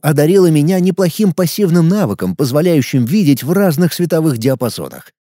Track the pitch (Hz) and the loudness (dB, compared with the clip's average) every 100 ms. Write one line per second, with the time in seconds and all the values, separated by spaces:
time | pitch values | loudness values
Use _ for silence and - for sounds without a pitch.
0 | 147 143 151 190 180 151 151 185 185 185 | 0 0 2 4 4 2 2 0 0 0
1 | 180 - 208 165 175 - 196 175 160 208 | -2 0 -2 0 -2 0 0 2 2 2
2 | 135 101 92 90 139 143 175 160 - 135 | -2 -2 -4 -2 -2 0 2 0 0 -2
3 | 117 208 151 139 127 190 196 147 180 - | 0 2 2 0 0 0 0 2 0 0
4 | 170 165 160 120 127 131 120 - 69 62 | -2 0 0 0 -2 -2 -4 -6 -12 -14
5 | - _ _ _ | -20 _ _ _